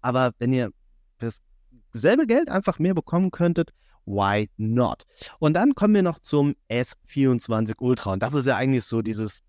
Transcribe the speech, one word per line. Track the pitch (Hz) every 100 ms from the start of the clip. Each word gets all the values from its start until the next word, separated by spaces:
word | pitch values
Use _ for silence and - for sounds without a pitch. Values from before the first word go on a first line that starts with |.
Aber | 123 127 127 110
wenn | 120
ihr | 131 117 - _ _ _ _
fürs | 117 - _ _ _ - _
selbe | 117 131 247 285
Geld | 240 330
einfach | 190 196 -
mehr | 175
bekommen | 180 - 175 185
könntet, | - 175 170 165 _ _ _ -
why | 98 98 104 107 _
not? | 110 117 120 - - _ - -
Und | 156
dann | 160 240 269
kommen | 208
wir | 208
noch | 185 160
zum | - 147 143 - _
S | 117 123 - _
vierundzwanzig | - 135 123 - 110 110 110
Ultra. | 123 127 -
Und | 95
das | 110
ist | 147 131
ja | 113
eigentlich | 131 131 -
so | 113
dieses | 110 107 110 -